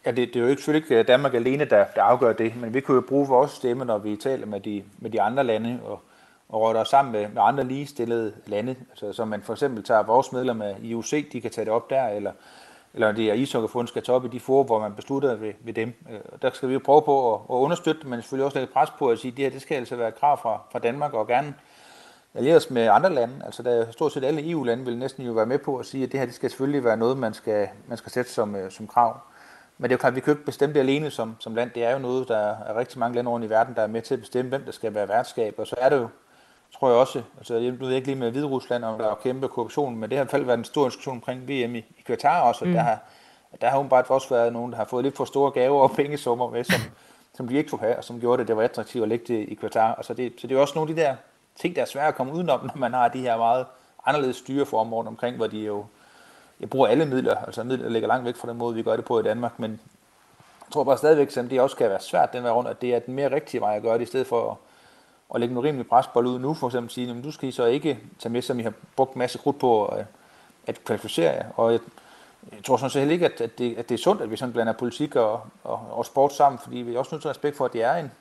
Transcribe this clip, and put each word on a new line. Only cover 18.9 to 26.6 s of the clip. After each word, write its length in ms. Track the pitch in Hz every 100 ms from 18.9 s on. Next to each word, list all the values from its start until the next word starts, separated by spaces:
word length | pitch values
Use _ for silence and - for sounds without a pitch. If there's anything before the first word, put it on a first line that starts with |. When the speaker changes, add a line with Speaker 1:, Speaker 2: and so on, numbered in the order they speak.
| -
Speaker 1:
på 100 | 139
at 100 | 113
sige, 120 | 127
at 60 | 123
det 80 |
her, 60 | 135
det 120 | 131
skal 120 | -
altså 220 | 143 117 123
være 120 | 113
et 120 | -
krav 220 | 147 139
fra, 180 | 120 104 -
fra 60 | 120
Danmark, 340 | 117 139 147
og 140 | 117 107
gerne 280 | 123 147 143 _ - - - - - _
allieres 360 | - 127 165 -
med 160 | 127 113
andre 260 | 104 185
lande. 200 | 147 117 135
Altså, 180 | - -
der 80 | 123
er 200 | 117 113
stort 200 | - 151
set 120 | 147
alle 260 | 131 156 156
E 60 | 165
U-lande 280 | 123 117
vil 140 | 127 120
næsten 280 | 131 - 123
jo 60 |
være 140 | 113 110
med 120 | 139
på 180 | 151 127
at 100 | 113
sige, 180 | 135
at 80 | 123
det 80 | 135
her, 60 | 123
det 80 |
skal 160 | 123 127
selvfølgelig 340 | -